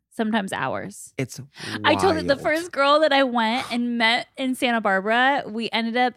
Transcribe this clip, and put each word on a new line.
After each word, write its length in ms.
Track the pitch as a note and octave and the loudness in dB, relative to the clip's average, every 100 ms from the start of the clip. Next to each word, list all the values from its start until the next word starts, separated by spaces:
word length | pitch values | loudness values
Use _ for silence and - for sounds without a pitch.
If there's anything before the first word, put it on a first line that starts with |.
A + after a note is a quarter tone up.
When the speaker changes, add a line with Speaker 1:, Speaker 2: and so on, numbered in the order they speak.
| _ | _
Speaker 1:
Sometimes 420 | - G#3+ A3 F#3+ | -4 0 0 -2
hours. 600 | F#2 C3 G2 F#2+ - - - | -2 -2 -4 -6 -12 -10 -6
Speaker 2:
It's 220 | C3 - B2+ - - - | -6 -8 -16 -14 -10 -2
Speaker 1:
I 100 | B3 D4+ | 2 4
told 200 | F#4+ D#4+ | 2 2
you, 60 | |
the 140 | C#4 C#4 | 0 0
Speaker 2:
wild. 60 | |
Speaker 1:
first 300 | F4 D#4 F4 | 0 -2 -2
girl 280 | C4 C#4 D4+ | 0 2 4
that 120 | D#4 | 4
I 100 | C#4 | 4
went 460 | C4+ A#3+ A3 B3 - | 2 2 0 -2 -4
and 260 | A#3+ A#3+ A#3 | -4 -2 0
met 300 | A3+ A#3+ - - | 2 2 -2 -6
in 180 | C4 | -4
Santa 260 | B3+ B3+ A#3 | -2 0 0
Barbara, 640 | G#3 F#3+ G3 A#3 C4 C#4+ - | 2 0 2 2 4 2 -2
we 220 | G#3+ A3+ | -6 -4
ended 240 | A3 A3+ A#3 | -2 -2 0
up, 180 | B3 | 0